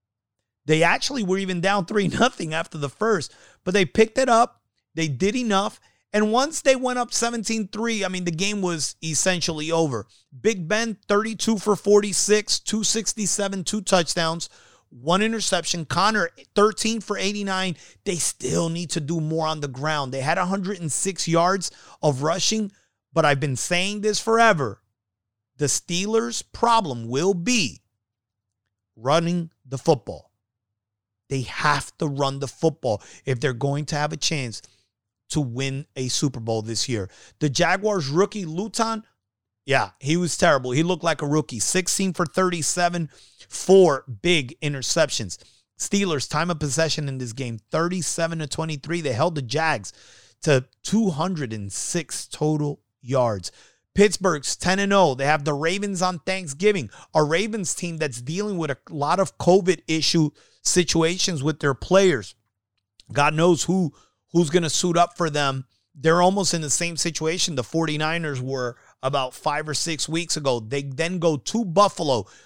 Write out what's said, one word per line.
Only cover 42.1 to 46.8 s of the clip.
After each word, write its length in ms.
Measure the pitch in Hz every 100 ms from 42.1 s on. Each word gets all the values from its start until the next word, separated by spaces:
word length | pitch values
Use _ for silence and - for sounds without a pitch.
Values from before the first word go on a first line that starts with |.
for 120 | 175 170
thirty-seven, 840 | - 185 175 147 175 175 175 156 - - _ -
four 580 | - - 196 180 135 - 107
big 360 | 170 170 127 156
interceptions. 760 | 147 143 120 170 151 - 101 - _ _ _ -
Steelers, 500 | - 202 196 147 -
time 220 | 151 175
of 100 | 160
possession 480 | 147 135